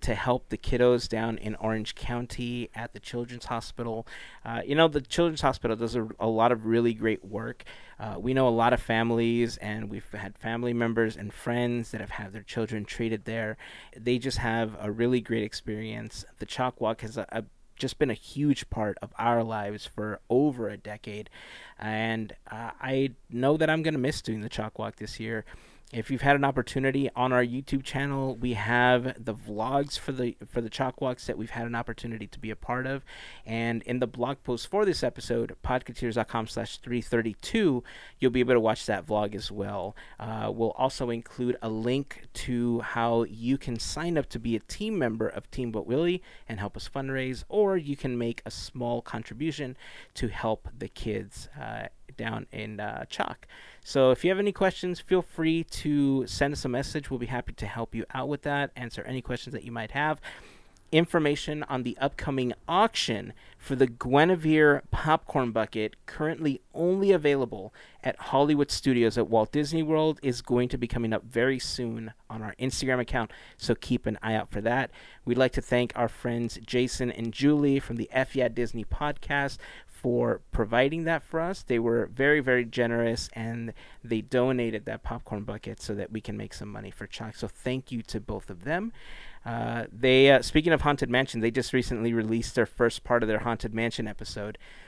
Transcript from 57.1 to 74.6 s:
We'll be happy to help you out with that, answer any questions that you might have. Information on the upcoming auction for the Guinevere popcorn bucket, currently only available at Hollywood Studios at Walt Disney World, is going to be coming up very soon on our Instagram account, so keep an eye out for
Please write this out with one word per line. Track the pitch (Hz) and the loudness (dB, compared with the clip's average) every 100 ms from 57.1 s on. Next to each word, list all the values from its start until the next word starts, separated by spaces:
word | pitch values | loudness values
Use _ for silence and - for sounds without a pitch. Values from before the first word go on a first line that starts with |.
We'll | 131 | -6
be | 117 | -4
happy | 123 - | -4 -6
to | 123 104 | -8 -8
help | 117 113 | -6 -6
you | 113 - | -6 -6
out | 131 131 | -6 -4
with | 143 | -4
that, | 147 143 139 - | -2 -2 -2 -6
answer | 120 - | -10 -10
any | - 131 | -8 -8
questions | - 123 - | -6 -6 -6
that | 123 | -10
you | 98 | -8
might | 117 110 | -8 -6
have. | 143 151 151 - - - - - _ - | -2 0 -2 -6 -18 -20 -20 -20 _ 2
Information | 156 170 170 147 139 - 151 | 4 6 4 2 0 -4 -6
on | - 131 | -4 -2
the | 120 - | -2 0
upcoming | 139 - - 135 123 - - | -2 -2 -4 0 -2 -4 0
auction | 175 220 - - 107 95 - - - | 4 4 2 -2 -2 -4 -14 -20 -16
for | - 131 | -4 4
the | 131 | 4
Guinevere | 117 127 139 165 185 156 156 151 143 - | 2 4 6 6 6 4 8 8 6 2
popcorn | - 156 160 - 143 123 | 0 4 2 2 0 0
bucket, | 110 107 113 107 - - | 0 -2 -2 -4 -6 -14
currently | - 151 160 156 131 _ | -4 -4 0 0 -2 _
only | - 170 190 196 | -2 2 4 6
available | 180 147 139 120 104 98 - - - | 6 6 2 0 -4 -12 -16 -20 -6
at | 127 - | -6 -4
Hollywood | - 135 147 147 139 | 2 4 6 4 2
Studios | - 135 123 113 120 | 2 2 6 4 4
at | 107 | 4
Walt | 113 107 | 4 4
Disney | 147 147 160 | 0 0 0
World, | 156 156 156 147 | 2 2 2 2
is | 135 120 | -2 -2
going | - 123 123 | 2 2 2
to | 120 | 0
be | 120 | -2
coming | 123 113 | -2 0
up | 110 113 | -2 -2
very | 117 131 127 | 0 2 2
soon | - - 117 113 110 - - | -2 -4 -4 -6 -10 -14 -14
on | 113 | -10
our | 107 - | -10 -4
Instagram | 127 - 131 127 | -4 -2 0 0
account, | 117 131 110 - - - | 2 0 -2 -8 -20 -10
so | - 117 | 0 0
keep | - 123 - | 2 0 0
an | 104 | -2
eye | 110 110 | 0 0
out | - | -2
for | 104 | -2